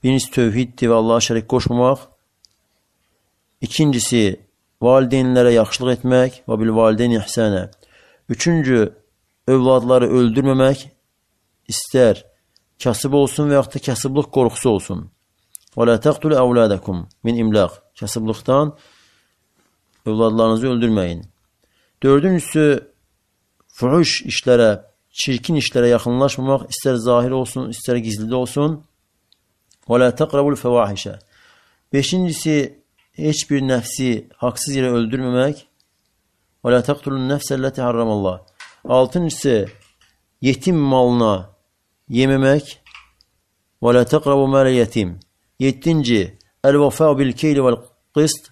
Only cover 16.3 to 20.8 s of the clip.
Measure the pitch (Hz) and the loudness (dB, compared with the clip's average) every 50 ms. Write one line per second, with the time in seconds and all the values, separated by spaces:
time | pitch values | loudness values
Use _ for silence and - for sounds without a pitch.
16.3 | 156 139 127 123 120 120 117 107 101 90 - - 95 87 82 - _ _ _ 117 | 2 2 2 2 2 2 2 2 0 -2 -4 -6 -8 -8 -8 -12 _ _ _ -4
17.3 | 117 117 113 110 107 107 95 87 - - _ _ _ - - 104 - 120 110 110 | -2 0 0 2 2 2 2 0 -2 -10 _ _ _ -14 -12 -8 -8 -6 -4 -6
18.3 | 110 107 - - 127 139 151 151 147 _ _ _ _ _ _ _ _ _ _ _ | -6 -6 -2 0 0 2 2 0 -4 _ _ _ _ _ _ _ _ _ _ _
19.3 | _ _ _ _ _ _ _ _ _ _ _ _ _ _ _ 110 110 110 113 113 | _ _ _ _ _ _ _ _ _ _ _ _ _ _ _ -6 -2 0 0 0
20.3 | 110 113 113 113 110 113 120 131 127 120 | 2 2 2 2 2 0 -2 -2 -2 0